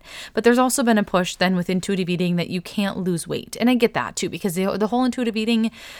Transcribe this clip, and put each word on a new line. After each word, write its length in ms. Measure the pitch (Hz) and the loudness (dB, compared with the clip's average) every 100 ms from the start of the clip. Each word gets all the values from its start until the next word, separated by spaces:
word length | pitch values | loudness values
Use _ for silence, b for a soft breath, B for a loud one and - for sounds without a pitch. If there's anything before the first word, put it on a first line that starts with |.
| - B B | -16 B B
But 120 | - 233 | 0 4
there's 120 | 240 | 4
also 260 | 254 262 | 4 2
been 140 | 240 214 | 4 4
a 60 | |
push 320 | 208 180 180 - | 2 0 0 0
then 200 | 185 180 | 0 0
with 120 | 175 | -2
intuitive 400 | 185 190 196 180 | -2 -2 -2 0
eating 280 | 175 180 175 | 0 0 0
that 120 | 165 | -2
you 120 | 180 | -6
can't 360 | - - 196 - | -6 -2 -2 -2
lose 300 | 185 170 - | -2 -2 -2
weight. 300 | - - - | -6 -6 0
And 100 | 233 | 2
I 60 | 247 | 4
get 180 | 226 | 2
that 220 | - 117 - | 2 -4 -4
too, 140 | 180 | -6
because 260 | 165 202 165 | -4 -4 -2
the, 220 | 190 196 | -2 0
the 100 | 208 | 0
whole 160 | 240 | 2
intuitive 320 | 254 240 240 214 | 0 0 -2 0
eating, 340 | 220 226 220 B B | 0 2 0 B B